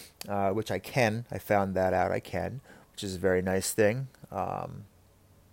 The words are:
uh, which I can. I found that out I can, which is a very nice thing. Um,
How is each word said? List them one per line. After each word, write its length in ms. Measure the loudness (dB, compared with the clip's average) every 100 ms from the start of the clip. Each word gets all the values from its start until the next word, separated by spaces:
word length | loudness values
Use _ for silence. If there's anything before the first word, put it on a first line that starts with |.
| -18 -14 -4
uh, 240 | 0 0
which 180 | 0 -2
I 80 | -4
can. 480 | -2 2 2 0 -6
I 60 | -6
found 380 | 2 2 2
that 180 | 2 4
out 180 | 4 2
I 100 | 0
can, 420 | -4 -4 -4 -6 -14 -20 -20
which 120 | -10
is 120 | -8 0
a 20 |
very 240 | 2 2
nice 320 | 2 0 0
thing. 340 | 2 2 2 -6 -12 -10
Um, 540 | -6 -4 -6 -8 -12 -18 _ _ _ _ _ _